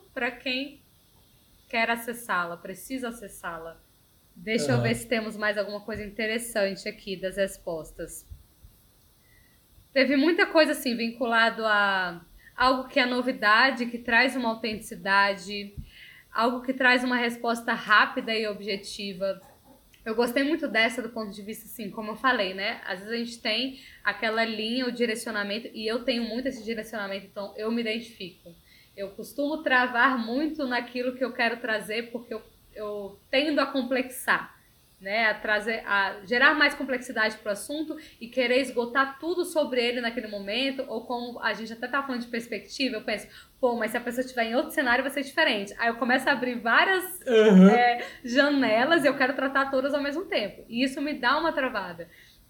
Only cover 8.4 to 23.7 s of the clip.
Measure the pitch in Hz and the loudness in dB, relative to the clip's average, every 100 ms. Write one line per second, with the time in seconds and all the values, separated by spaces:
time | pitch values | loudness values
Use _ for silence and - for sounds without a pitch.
8.4 | _ _ - _ _ _ _ _ _ _ | _ _ -20 _ _ _ _ _ _ _
9.4 | _ _ _ - _ 269 254 277 302 349 | _ _ _ -20 _ 2 4 4 4 4
10.4 | 403 320 302 294 - 233 233 226 240 226 | 4 6 4 2 -2 -2 -4 -4 0 2
11.4 | 226 220 220 208 202 190 180 170 - - | 2 2 2 4 4 2 -2 -6 -16 -20
12.4 | - - 254 262 254 - 247 247 254 262 | -18 2 2 2 0 0 2 0 -2 0
13.4 | 208 220 262 233 233 233 - 233 262 262 | 4 6 6 2 -4 -6 2 4 4 0
14.4 | 233 226 226 208 - 190 185 196 202 190 | -2 -2 -6 -8 -10 -8 2 4 4 0
15.4 | 180 208 202 - - - - - _ - | -6 -8 -8 -12 -16 -18 -20 -20 _ 0
16.4 | 233 247 254 262 254 247 254 247 233 240 | 0 0 -4 0 4 4 2 0 -2 -2
17.4 | 233 233 - 226 202 214 262 - 220 220 | -2 -2 -2 -4 4 6 6 2 -2 -2
18.4 | 214 196 202 202 - - 202 180 196 185 | -2 -6 -6 -6 -8 -10 -10 -4 -4 -6
19.4 | - - _ - _ _ 226 220 247 247 | -12 -20 _ -20 _ _ -4 0 0 2
20.4 | 277 320 233 214 226 240 233 226 214 196 | 2 0 0 2 2 0 -6 -8 -10 -10
21.4 | 202 208 - - 202 226 214 220 262 254 | -12 -12 -14 -12 -10 -8 -8 0 2 2
22.4 | 190 190 208 233 - 185 208 233 233 - | 0 -2 -4 -4 -6 -8 -6 -6 -6 -6
23.4 | 233 220 262 | -2 -2 -2